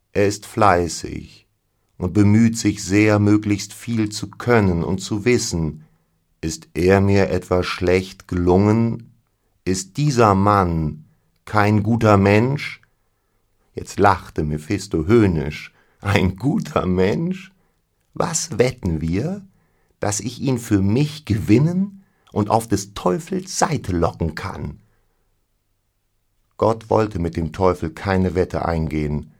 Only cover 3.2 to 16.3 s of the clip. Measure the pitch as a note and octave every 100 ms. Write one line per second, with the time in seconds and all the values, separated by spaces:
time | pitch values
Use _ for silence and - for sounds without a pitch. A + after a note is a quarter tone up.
3.2 | G#2 G#2+ G#2 G2+ - - - A#2 G#2+ -
4.2 | - - A#2+ A#2 G2 E2+ D#2 F#2+ - G#2+
5.2 | B2 A#2+ - E2+ D#2+ D2+ - _ _ _
6.2 | _ - E2 - - - F2+ G2 G2 G2+
7.2 | G2 F2+ - F2+ F2+ - F2+ F#2 F#2 -
8.2 | - F2+ F2 F#2 G#2 A2+ A#2 - - _
9.2 | _ _ _ _ - F#2 - - D3 A#2+
10.2 | A2 G2 G2+ G2+ F2+ E2 D#2 D2+ - _
11.2 | _ _ - G#2+ G#2 G#2+ G2 A#2 A2+ G2+
12.2 | G2 G#2 B2 C#3+ - - _ _ _ _
13.2 | _ _ _ _ _ - - - G2 F#2
14.2 | - - D#2 D2+ - G2+ - E2+ D#2 A#2
15.2 | G2+ D#2+ C#2+ D2+ - _ _ _ G#2 G2+
16.2 | F#2